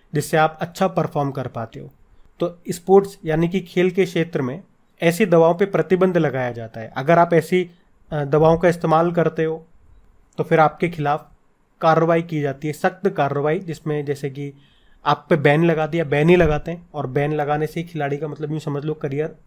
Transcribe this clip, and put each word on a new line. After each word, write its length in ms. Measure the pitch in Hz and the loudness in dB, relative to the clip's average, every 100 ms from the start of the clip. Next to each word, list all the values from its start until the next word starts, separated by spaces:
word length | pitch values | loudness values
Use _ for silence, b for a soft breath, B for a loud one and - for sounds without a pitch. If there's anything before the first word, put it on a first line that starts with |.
| _ | _
जिससे 240 | 151 - 160 | -6 -2 2
आप 200 | 156 156 | 2 0
अच्छा 260 | 170 - 190 | -10 -2 -2
परफॉर्म 440 | 175 156 156 139 | 0 -4 -2 -4
कर 160 | 131 123 | -6 -10
पाते 320 | 120 113 135 | -10 -12 -14
हो। 100 | 135 _ _ _ - - | -20 _ _ _ -20 -6
तो 180 | 175 175 - | -6 -6 -10
स्पोर्ट्स 480 | 170 - 190 196 - 160 | -8 4 4 4 -6 -4
यानी 220 | 156 170 | 0 0
कि 120 | 185 | -2
खेल 320 | 180 - 180 | -4 0 0
के 140 | 180 175 | 2 -2
क्षेत्र 360 | 175 165 165 | 0 -4 -4
में 200 | 127 147 - _ _ - | -6 -6 -14 _ _ -2
ऐसी 240 | 165 170 214 | -2 2 4
दवाओं 300 | 170 165 170 | 6 6 4
पे 100 | 196 | 0
प्रतिबंध 520 | 170 160 185 190 175 | 0 0 2 2 2
लगाया 340 | 151 131 127 | 0 -2 -6
जाता 280 | 117 113 113 | -8 -12 -12
है। 120 | 110 - | -12 -6
अगर 220 | 135 170 | 2 4
आप 140 | 170 | 6
ऐसी, 360 | 170 165 185 175 b b _ - | 2 2 -2 -2 b b _ -10
अ, 120 | 151 | -6
दवाओं 340 | 143 151 160 165 | 0 4 4 4
का 120 | 175 | 2
इस्तेमाल 420 | 170 165 160 170 | 0 2 2 2
करते 320 | 175 160 165 | 0 -2 -2
हो 220 | 160 160 - _ _ - _ _ _ - 160 | -4 -6 -12 _ _ -20 _ _ _ -8 0
फिर 60 | 165 | 4
आपके 300 | 151 - 170 | 4 2 -6
खिलाफ 400 | 170 143 151 - _ _ _ _ - | -4 -4 -4 -6 _ _ _ _ -2
कार्रवाई 400 | 165 160 165 170 | 2 4 4 2
की 200 | 170 156 | 0 -4
जाती 260 | 143 135 151 | -4 -4 -8
है, 60 | |
सख्त 360 | 143 185 185 196 | -2 -4 -2 -4
कार्रवाई, 500 | 165 143 143 147 165 | 0 -2 0 -2 -2
जिसमें 460 | 175 151 156 151 143 | -4 -10 -6 -6 -4
जैसे 240 | 139 143 | -6 -8
कि 240 | 135 143 139 b b b b 143 | -10 -14 -14 b b b b -2
आप 200 | 147 - | -2 0
पे 60 | 165 | 2
बैन 260 | 139 147 | 4 4
लगा 220 | 170 160 156 | 2 0 -2
दिया, 160 | 170 | -2
बैन 260 | 156 143 156 | -2 2 4
ही 60 | 180 | 6
लगाते 360 | 160 147 - | 4 0 -4
हैं, 160 | 170 - | -12 -12
और 140 | 151 131 | -10 -4
बैन 260 | 139 147 | -2 -2
लगाने 340 | 151 143 147 151 | -2 -2 -2 -2
से 120 | 165 | -6
ही 60 | 165 | -8
खिलाड़ी 300 | 156 143 143 | -6 -4 -4
का 100 | 151 | -6
मतलब 240 | 143 151 | -8 -6
यूँ 80 | 156 | -6
समझ 240 | 151 143 147 | -6 -6 -4
लो 80 | |
करियर 420 | 151 147 139 160 - | -6 -6 -4 -6 -8